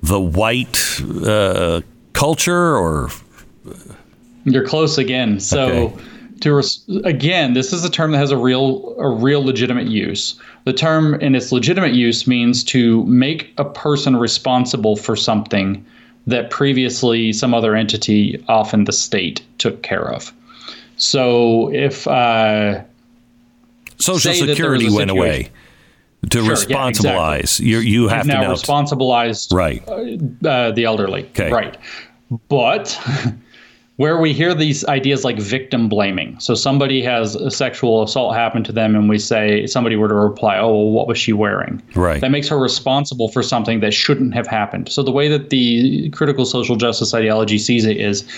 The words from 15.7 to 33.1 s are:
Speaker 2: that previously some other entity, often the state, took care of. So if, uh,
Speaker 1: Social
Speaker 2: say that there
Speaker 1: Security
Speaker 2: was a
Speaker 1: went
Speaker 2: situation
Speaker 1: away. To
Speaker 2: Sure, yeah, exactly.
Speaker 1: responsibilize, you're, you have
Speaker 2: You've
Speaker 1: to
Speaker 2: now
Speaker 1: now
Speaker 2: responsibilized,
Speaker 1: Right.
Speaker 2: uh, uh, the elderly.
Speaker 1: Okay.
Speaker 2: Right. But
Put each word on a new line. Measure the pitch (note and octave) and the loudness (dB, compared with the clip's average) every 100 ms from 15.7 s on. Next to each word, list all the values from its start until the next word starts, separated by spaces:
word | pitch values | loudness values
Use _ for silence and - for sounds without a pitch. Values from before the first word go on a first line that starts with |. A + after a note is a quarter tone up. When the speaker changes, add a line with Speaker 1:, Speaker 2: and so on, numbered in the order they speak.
| G2 - - - _ - | -4 -10 -20 -20 _ -4
Speaker 2:
that | A#2+ A#2+ | -2 -2
previously | - C#3 C3 B2 B2 B2 A#2 A2+ | 0 2 2 0 0 2 2 0
some | G#2+ B2+ | 0 0
other | A#2 A2 G#2+ | 2 2 0
entity, | G#2+ G#2+ - G#2 G#2 - - | 0 -2 2 2 2 -2 0
often | A2+ G#2 G#2+ G2 | 0 2 0 0
the | |
state, | - - G#2+ F2 C2+ - - | -2 -2 -2 -4 -6 -12 -6
took | A#2 - | -4 -4
care | - F#2 B1 | -6 -4 -4
of. | A#1+ - - - - - - - - | -8 -12 -20 -20 -20 -20 -20 -16 -6
So | - C#3 B2+ A#2+ A#2 A#2 A#2 | -2 0 2 4 4 4 2
if, | C3+ C#3 - - | 0 -2 -2 -2
uh, | C3 A#2+ A2+ A2 G#2+ G#2 G#2 - _ _ _ _ _ _ _ _ _ - - | 2 2 4 2 2 0 -2 -8 _ _ _ _ _ _ _ _ _ -20 -6
Speaker 1:
Social | - F3+ E3+ | -2 0 0
Speaker 2:
say | F3 | 2
that | D3 | 0
there | D3 | 2
Speaker 1:
Security | D#3+ B2+ A2 | 2 2 2
Speaker 2:
was | |
a | G#2 | 2
Speaker 1:
went | G2 | 2
Speaker 2:
situation | F#2+ | 2
Speaker 1:
away. | E2 C#2+ B1+ - - _ _ _ _ _ - | 2 0 -6 -14 -20 _ _ _ _ _ -2
To | A#2 | 2
Speaker 2:
Sure, | A2 | 2
yeah, | |
exactly. | A#2 - C3+ | 0 0 -2
Speaker 1:
responsibilize, | B2+ A2+ D3 F#2 D#2+ D2 - - | 0 0 0 2 0 -2 -2 0
you're, | A#2 A2+ | 2 2
you | A2+ A2+ A2 | 2 2 2
have | A2+ D3 | 0 0
Speaker 2:
You've | C3+ | 0
Speaker 1:
to | |
Speaker 2:
now | |
Speaker 1:
now | F#2+ | 0
Speaker 2:
responsibilized, | F2+ - C#3+ C#3+ C3+ B2+ A#2+ A#2 G#2+ - | -2 0 0 0 0 2 2 0 -4 -2
Speaker 1:
Right. | F2+ E2 A#1+ - | 0 0 -4 -8
Speaker 2:
uh, | A3 A#3+ G#3+ C3+ - D#3+ | -8 -8 -6 -8 -4 -2
uh, | B2+ A#2 | 0 0
the | G#2+ A2+ | 0 0
elderly. | G#2+ G2 F#2 F#2+ | 0 -2 -4 -6
Speaker 1:
Okay. | - E2+ | -4 -2
Speaker 2:
Right. | A#2 - - - - - _ - A2+ - | -2 -4 -10 -18 -20 -20 _ -12 -12 -2
But | C#3 A#2+ G#3 - - B2 | 0 2 0 -4 -8 -6